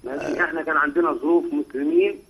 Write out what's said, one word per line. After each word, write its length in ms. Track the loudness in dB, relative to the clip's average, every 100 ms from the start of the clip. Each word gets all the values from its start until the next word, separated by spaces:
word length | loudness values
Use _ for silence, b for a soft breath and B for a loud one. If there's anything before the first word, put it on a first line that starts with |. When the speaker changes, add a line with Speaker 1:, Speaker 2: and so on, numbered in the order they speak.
Speaker 1:
ماشي، 380 | -10 -8 -6 -2
Speaker 2:
آه. 40 | -2
Speaker 1:
إحنا 160 | -2
كان 160 | -2 0
عندنا 360 | 0 2 0
ظروف 320 | 0 2 2 2
مسلمين 680 | -4 -4 -4 2 4 2 -2 -16